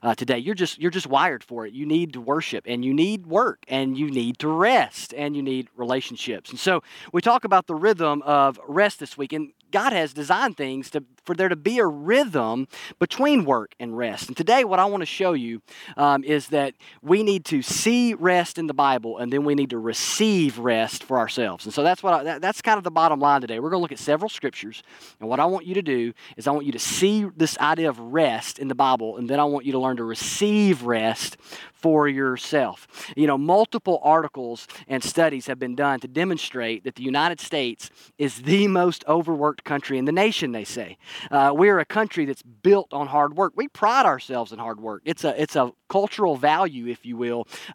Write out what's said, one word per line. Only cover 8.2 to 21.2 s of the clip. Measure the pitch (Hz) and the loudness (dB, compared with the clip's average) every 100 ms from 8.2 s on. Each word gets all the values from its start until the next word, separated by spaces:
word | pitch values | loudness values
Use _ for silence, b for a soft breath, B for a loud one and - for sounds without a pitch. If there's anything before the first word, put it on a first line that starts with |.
of | 147 143 139 127 - | 2 4 4 0 -4
rest | 156 202 - | 2 2 0
this | 143 - | -14 -10
week, | 135 | -8
and | 156 147 _ - | -6 -8 _ -4
God | 247 269 | 0 0
has | 202 151 | 0 -2
designed | 143 147 185 262 170 | -4 0 2 0 -2
things | 135 135 127 | -6 -6 -6
to, | 151 131 _ | -8 -8 _
for | - | -8
there | 170 190 | 0 0
to | 160 | 2
be | 175 247 | 0 2
a | 190 | 2
rhythm | 147 156 254 262 151 113 123 135 B B B | 0 2 2 4 0 0 -2 -6 B B B
between | 180 - 285 277 147 | -2 0 4 4 4
work | 120 104 - | 0 0 -12
and | 120 113 | -8 -4
rest. | 117 95 - | -4 -6 -10
And | - | -4
today | 170 254 | 4 4
what | 226 185 | 4 4
I | |
wanna | 202 202 156 | 2 0 -6
show | - 185 | -2 0
you, | 151 117 113 _ B B - | 0 -4 -10 _ B B 2
um, | 143 139 | 4 4
is | 135 151 - | 2 -2 0
that | 151 139 - B B | 0 0 -6 B B
we | 143 196 | 2 4
need | 214 190 - | 4 0 0
to | 147 | -2
see | - - 220 247 240 | -2 -2 2 4 2
rest | 202 180 180 170 170 | 2 4 4 0 -4
in | 160 | -4
the | |
Bible, | 135 139 127 113 98 | 2 2 2 -4 -6
and | 120 | -2
then | 139 147 | 0 0
we | |
need | 143 135 | 0 0
to | 120 | -2
receive | 113 110 - - 220 190 147 117 | -4 -4 -4 0 2 4 2 0
rest | 120 113 110 - | 0 0 0 -6
for | - | -2
ourselves. | 127 | -2